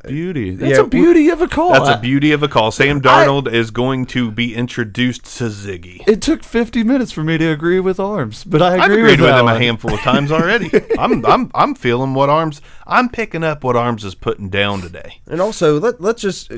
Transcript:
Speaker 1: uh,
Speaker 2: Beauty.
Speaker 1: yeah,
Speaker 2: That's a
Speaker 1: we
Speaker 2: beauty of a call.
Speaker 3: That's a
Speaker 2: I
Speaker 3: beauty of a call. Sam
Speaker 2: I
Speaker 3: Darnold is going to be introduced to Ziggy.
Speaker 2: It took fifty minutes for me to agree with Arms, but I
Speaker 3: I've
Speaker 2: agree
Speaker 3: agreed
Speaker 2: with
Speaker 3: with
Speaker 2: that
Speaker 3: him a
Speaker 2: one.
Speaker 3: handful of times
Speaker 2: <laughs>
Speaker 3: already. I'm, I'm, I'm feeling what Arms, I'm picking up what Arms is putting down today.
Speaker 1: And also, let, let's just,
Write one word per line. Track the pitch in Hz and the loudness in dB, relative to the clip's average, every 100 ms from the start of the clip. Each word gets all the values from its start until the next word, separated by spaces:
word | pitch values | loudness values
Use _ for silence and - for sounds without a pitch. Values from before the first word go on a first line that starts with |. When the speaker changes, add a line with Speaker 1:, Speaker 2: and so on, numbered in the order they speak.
| - | -10
Speaker 1:
uh, | |
Speaker 2:
Beauty. | 143 175 156 95 | -8 -6 -6 -6
Speaker 1:
yeah, | 92 | -4
Speaker 2:
That's | - 135 | 2 2
a | |
Speaker 1:
we | 370 | 2
Speaker 2:
beauty | - 330 339 302 | 4 4 6 4
of | 330 | 2
a | 349 | -2
call. | - 349 | 0 2
Speaker 3:
That's | 294 143 | 4 4
a | 127 | 0
Speaker 2:
I | |
Speaker 3:
beauty | 120 139 147 | 0 2 2
of | 151 | 2
a | 147 | 0
call. | 123 110 | 2 2
Sam | - 139 143 | 2 2 2
Speaker 2:
I | |
Speaker 3:
Darnold | 131 127 147 139 127 | 4 6 6 2 0
is | 117 113 | 0 -2
going | 110 127 131 123 | -2 -2 -2 -4
to | 127 120 | -4 -4
be | 107 120 | -4 -4
introduced | 110 123 - 110 101 127 120 - - | -4 -6 -6 -6 -2 -2 -4 -10 -8
to | 120 | -8
Ziggy. | 101 101 90 87 90 - | -8 -10 -12 -14 -4 0
Speaker 2:
It | 214 | 0
took | - 320 | 0 -4
fifty | - 233 226 240 | -4 -4 -2 -2
minutes | 220 269 240 | 0 0 -2
for | - | -4
me | 156 160 | -2 0
to | 165 | 0
agree | 151 165 185 | 0 0 0
with | 190 185 | 0 -4
Arms, | 196 208 113 110 | -4 -4 -6 -8
but | - 156 | -2 0
I | 175 185 | 2 2
Speaker 3:
I've | 330 | 2
Speaker 2:
agree | 208 | 4
Speaker 3:
agreed | 226 | 4
Speaker 2:
with | 165 | 6
Speaker 3:
with | - | 6
Speaker 2:
that | 127 | 4
Speaker 3:
him | 120 | 4
a | |
Speaker 2:
one. | 113 | 2
Speaker 3:
handful | 120 110 117 104 | 0 -2 -4 -4
of | |
times | 127 143 143 | 0 0 2
Speaker 2:
<laughs> | |
Speaker 3:
already. | 160 170 233 170 - - 453 | 0 2 0 0 -2 0 -2
I'm, | 180 - 110 | 0 0 2
I'm, | 208 247 - | 2 0 -2
I'm | 226 | -2
feeling | 269 123 120 135 | -2 -2 -2 0
what | 135 139 | 0 2
Arms, | 156 160 147 - - - | 2 -2 -6 -16 -20 -4
I'm | 208 247 | 0 0
picking | - 214 160 | -4 -8 -4
up | 160 147 | -4 -2
what | 127 120 | -2 0
Arms | 120 113 101 | 0 -4 -8
is | |
putting | - 113 - 98 | -8 -6 -6 -4
down | 98 101 98 | -2 -2 -2
today. | 87 78 - - - | -8 -14 -18 -20 -10
Speaker 1:
And | - | -4
also, | 202 214 160 147 | -4 0 2 2
let, | - - | 0 -2
let's | 160 - | -4 -4
just, | 202 170 - | -4 -6 -10